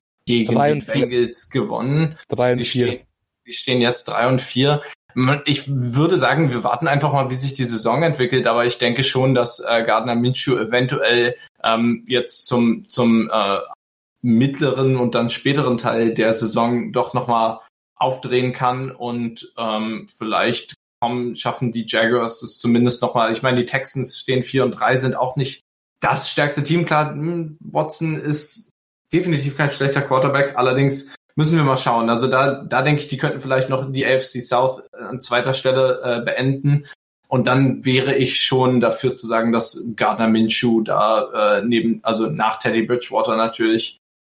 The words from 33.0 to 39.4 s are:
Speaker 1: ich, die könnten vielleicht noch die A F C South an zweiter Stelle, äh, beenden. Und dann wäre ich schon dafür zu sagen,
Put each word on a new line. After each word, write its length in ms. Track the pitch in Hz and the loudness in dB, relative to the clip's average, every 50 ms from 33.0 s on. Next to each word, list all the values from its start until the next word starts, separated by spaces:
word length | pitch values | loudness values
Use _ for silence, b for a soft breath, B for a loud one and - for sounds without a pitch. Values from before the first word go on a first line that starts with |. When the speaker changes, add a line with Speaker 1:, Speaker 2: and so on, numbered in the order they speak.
Speaker 1:
ich, 80 | - - | -2 -4
die 80 | 135 | -4
könnten 240 | - 160 139 123 135 | -2 -2 -2 -2 -4
vielleicht 280 | 135 131 131 131 127 135 | -4 0 0 0 0 0
noch 220 | 135 131 135 135 | -2 -4 -4 -4
die 140 | 131 131 110 | -4 -2 0
A 40 | 123 | 2
F 140 | 131 131 131 | 2 2 0
C 160 | - - 123 | -2 -6 -6
South 420 | - - 123 123 131 131 131 - - - | -4 0 2 2 2 0 -2 -4 -12 -20
an 280 | - - 113 98 127 123 | -18 -14 -12 -10 -8 -6
zweiter 340 | - - 120 123 127 135 131 | -4 -2 0 0 0 0 -2
Stelle, 480 | - - 131 131 131 131 127 127 - - | 0 0 0 2 2 2 2 0 0 -2
äh, 220 | 123 117 113 117 | -4 -4 -2 -2
beenden. 600 | - - 120 131 135 135 135 - 143 147 147 B B B B _ _ _ _ _ | -4 -2 -2 0 -2 0 0 2 2 2 0 B B B B _ _ _ _ _
Und 200 | - 135 123 110 | -2 0 0 2
dann 380 | 123 127 135 139 131 - - - | 2 2 4 2 2 0 0 0
wäre 300 | 131 127 131 131 139 135 | 0 2 2 2 2 2
ich 240 | 135 - - - - | 2 2 2 2 0
schon 400 | - - 139 131 127 127 127 120 | 2 2 2 2 4 4 2 2
dafür 360 | 117 113 113 - - 123 - | 2 2 0 0 -2 -2 -2
zu 120 | - - | -4 -4
sagen, 240 | 113 117 113 | -2 -2 0